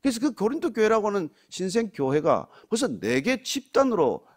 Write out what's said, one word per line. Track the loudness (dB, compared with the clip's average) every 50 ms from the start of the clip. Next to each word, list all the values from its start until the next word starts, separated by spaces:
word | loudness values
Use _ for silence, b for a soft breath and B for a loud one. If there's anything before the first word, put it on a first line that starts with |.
그래서 | _ -2 -2 0
그 | -2 -4 -2
고린도 | 0 -2 -2 -2 -2 -4 -4 0
교회라고 | 2 2 4 4 2 2
하는 | 0 -2 -2 -4 -4 b b b b
신생 | -8 -6 -6 -2 0 -2 -2 -2 _
교회가 | -2 -2 2 2 2 2 2 2 2 0 B B B B
벌써 | B -2 -2 0 -2 -4 -4
네 | -2 0 0 0
개 | 2 0 -2 -2 -4
집단으로 | -8 -8 -8 -8 _ 2 2 2 2 2 2 2 2 0 -2 b b b